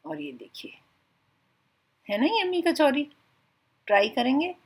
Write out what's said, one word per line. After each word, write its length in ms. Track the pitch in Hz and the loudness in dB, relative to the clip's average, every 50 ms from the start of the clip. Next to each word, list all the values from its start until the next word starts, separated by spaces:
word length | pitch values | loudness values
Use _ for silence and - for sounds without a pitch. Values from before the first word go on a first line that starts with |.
| _ | _
और 160 | 160 156 151 | -10 -10 -10
ये 100 | 147 147 | -10 -12
देखिए, 400 | 127 120 170 - _ - - - - _ _ _ _ _ _ _ _ _ _ _ _ _ _ _ _ _ _ _ _ _ _ _ _ _ _ | -14 -16 -20 -20 _ -18 -18 -18 -20 _ _ _ _ _ _ _ _ _ _ _ _ _ _ _ _ _ _ _ _ _ _ _ _ _ _
है 100 | - 202 | -4 -2
ना 100 | 208 254 339 | 0 0 0
यम्मी 300 | 453 453 381 359 370 349 | 0 0 -2 0 -2 0
कचौरी, 420 | 330 339 - - 302 285 262 294 294 - _ _ _ _ _ _ _ _ _ _ _ _ _ _ _ | 0 0 2 4 2 2 4 0 -4 -6 _ _ _ _ _ _ _ _ _ _ _ _ _ _ _
ट्राई 220 | - 208 202 208 214 | 2 4 4 4 2
करेंगे। 440 | 214 247 240 254 262 285 330 370 349 _ _ | 0 -2 0 2 2 0 0 -2 -6 _ _